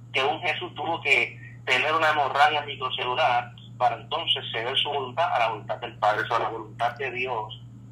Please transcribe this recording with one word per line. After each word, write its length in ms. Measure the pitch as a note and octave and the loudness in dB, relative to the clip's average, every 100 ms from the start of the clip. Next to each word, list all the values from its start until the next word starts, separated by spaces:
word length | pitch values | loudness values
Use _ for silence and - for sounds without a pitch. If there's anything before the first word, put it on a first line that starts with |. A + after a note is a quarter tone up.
| - | -6
que 120 | C3 | 0
un 160 | C3+ D#3 | 2 2
Jesús 320 | F3 D3+ F3 | -2 -2 -4
tuvo 260 | - D3 E3 | -6 -4 -2
que 380 | C#3+ B2+ A#2 - - - - | 2 2 2 -4 -16 -10 0
tener 280 | B2+ C#3 | 2 2
una 160 | D#3+ D#3 | 4 4
hemorragia 540 | D3 C3+ C3+ D3 D3+ | 4 2 6 6 6
microcelular 880 | C#3+ C#3 C3 B2+ B2 B2 C#3 B2 A#2+ - - - | -2 -4 -4 -2 -2 2 4 2 0 -8 -14 0
para 200 | B2 A#2 | 2 2
entonces 460 | - D3+ B2+ C3+ A#2 | -4 -4 0 0 -2
ceder 240 | A#2+ A#2 C3+ | -4 -2 0
su 120 | D3 | 0
voluntad 420 | C#3 B2+ B2 C#3+ | -2 -2 0 2
a 80 | - | 2
la 100 | A2+ | 2
voluntad 280 | G#2+ - A2 | 0 -4 -6
del 160 | A#2+ - | -6 0
Padre. 240 | G#2+ G#2+ A2 | 2 2 2
Eso, 140 | A#2 | 0
la 100 | A2 | 0
voluntad 460 | A2+ G#2+ - A#2+ - | -4 -8 -2 -2 -2
de 140 | C3 | -4
Dios 500 | B2 B2+ A#2 G2+ - - - - | -4 -2 -2 -6 -10 -16 -18 -18